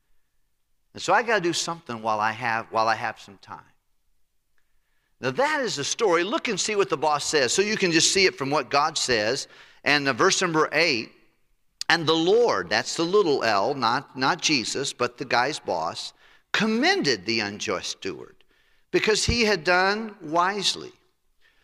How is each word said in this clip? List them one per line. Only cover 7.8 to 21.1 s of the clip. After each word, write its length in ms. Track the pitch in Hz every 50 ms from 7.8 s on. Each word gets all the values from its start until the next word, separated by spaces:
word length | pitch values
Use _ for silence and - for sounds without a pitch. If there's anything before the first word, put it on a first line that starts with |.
| 196 180
just 220 | 160 165 160 - -
see 140 | 196 196
it 120 | 175 - -
from 120 | 139 135
what 200 | 143 151 135 113
God 260 | - 139 147 160 160
says. 520 | - - - 127 110 104 107 127 143 - - - - - - - - -
And, 240 | 127 143 147 139
uh, 60 | 139 131
verse 280 | 110 156 190 185 -
number 280 | 190 175 160 156 151 -
eight, 420 | 147 147 165 175 143 110 120 - - _ _ _ _ _ _ _ _ _ _ _ _ _ - -
"And 180 | 156 170 165
the 80 | 143 160
Lord," 560 | 165 165 175 202 233 240 214 123 98 90 87
that's 240 | 104 110 123 - -
the 80 | - 165
little 400 | 170 185 208 202 165 143 117 -
L, 320 | 113 107 98 98 120 147
not, 420 | 135 123 113 120 139 143 - -
not 240 | 131 131 139 175 160
Jesus, 520 | - - 156 131 104 - - 104 139 135 -
but 260 | - 123 120 - -
the 60 | 143
guy's 340 | 123 123 120 123 139 156 -
boss, 540 | - - 95 82 80 85 92 - - - - _ _ _ _ _ _ _ -
"commended 760 | - 196 220 220 226 269 349 392 392 262 147 123 98 87
the 140 | 110 113 113
unjust 500 | 107 101 104 98 - - 95 87 82 -
steward 460 | - - - 98 82 65 60 - - _ _ _ _ _ _ _ _ _ _ _ -
because 320 | 180 - 214 220 185 -
he 160 | - 233 240 233
had 220 | 208 208 180 151
done 520 | 180 180 180 185 190 202 214 226 214 202 -
wisely. 720 | 165 151 156 170 175 185 202 208 180 - - 85 73 62 - _ _ _